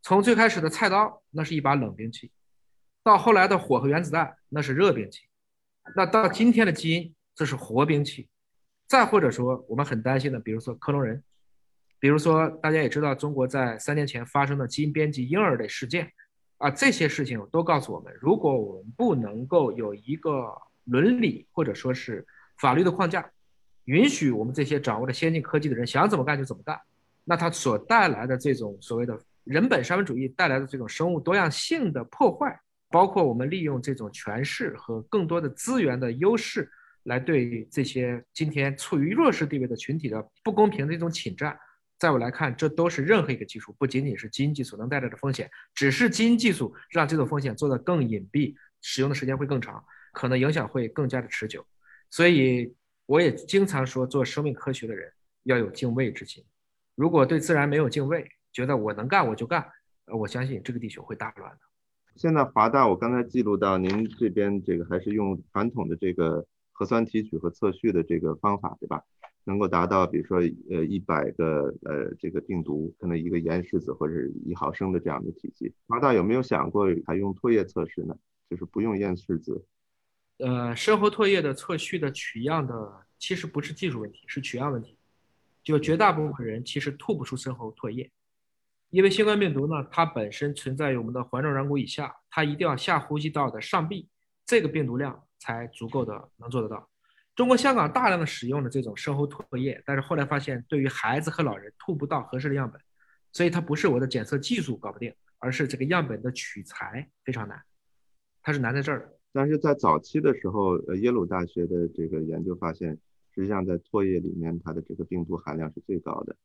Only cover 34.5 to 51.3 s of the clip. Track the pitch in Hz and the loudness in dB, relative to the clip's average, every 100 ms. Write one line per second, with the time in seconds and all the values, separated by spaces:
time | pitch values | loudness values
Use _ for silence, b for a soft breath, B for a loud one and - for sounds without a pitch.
34.5 | - 208 - - 113 - 208 165 170 151 | -4 -6 -8 -8 -8 -2 -2 0 -2 -2
35.5 | - - 262 160 123 127 120 185 226 - | -6 -2 2 2 2 -2 2 2 2 0
36.5 | - - b b b - 123 131 151 120 | -6 -6 b b b -4 -4 2 2 2
37.5 | 117 - - 127 131 123 120 - - 156 | -4 -6 -4 -2 -2 -2 -4 -10 -6 -4
38.5 | 151 139 139 - 143 147 226 311 - 147 | 0 -2 -4 -2 0 0 4 2 2 -2
39.5 | 143 127 117 - 156 143 107 - _ - | -2 -4 -4 -4 -4 -4 -6 -8 _ -2
40.5 | 202 214 208 143 165 170 160 - 180 151 | 4 4 4 -4 -2 -4 -4 -8 -6 -6
41.5 | - b b _ _ 170 135 120 - 151 | -6 b b _ _ 2 4 0 -2 -4
42.5 | 120 156 151 170 170 143 214 143 120 104 | 0 -2 2 0 0 2 4 2 -4 -6
43.5 | 110 - - 135 127 143 104 110 - 143 | -12 -16 -4 -2 0 -2 -6 -10 -2 -2
44.5 | 143 123 101 117 143 123 - 139 131 104 | 0 -6 -6 -4 -4 -4 -4 -4 -4 -6
45.5 | B B - 139 131 240 - 226 233 233 | B B 2 2 4 2 4 4 6 4
46.5 | 180 117 B B 170 147 156 127 147 135 | 2 -2 B B 0 2 2 0 0 -2
47.5 | 107 147 123 123 175 120 107 95 - 135 | -2 0 0 0 0 2 -2 -2 0 0
48.5 | 143 B _ - - 135 135 131 135 139 | -4 B _ -8 -2 0 0 -2 -2 -2
49.5 | 135 - 104 _ b b - 127 127 135 | -2 -4 -12 _ b b -4 0 2 2
50.5 | 156 107 131 113 - 135 127 117 | 2 -2 -2 -4 -2 -2 -2 -4